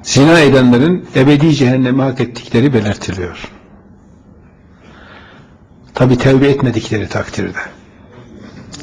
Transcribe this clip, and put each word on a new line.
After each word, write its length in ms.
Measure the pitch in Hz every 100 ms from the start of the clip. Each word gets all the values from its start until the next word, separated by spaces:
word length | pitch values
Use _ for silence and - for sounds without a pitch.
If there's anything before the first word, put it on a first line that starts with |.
Zina 380 | - 131 147 170
edenlerin 680 | 143 131 127 123 151 180 - 139
ebedi 380 | 135 147 160
cehennemi 480 | 139 123 131 127 135
hak 180 | 135 127
ettikleri 540 | 120 - - 117 139
belirtiliyor. 720 | 131 104 98 - 92 87 - - - - - - - - - - - - _ _ _ - - - - - - - - _ - -
Tabi 240 | - 131 123
tevbe 300 | 135 135 139
etmedikleri 600 | 139 131 107 - 107 98
takdirde. 500 | - - - 92 - - - - - - - - - - - - -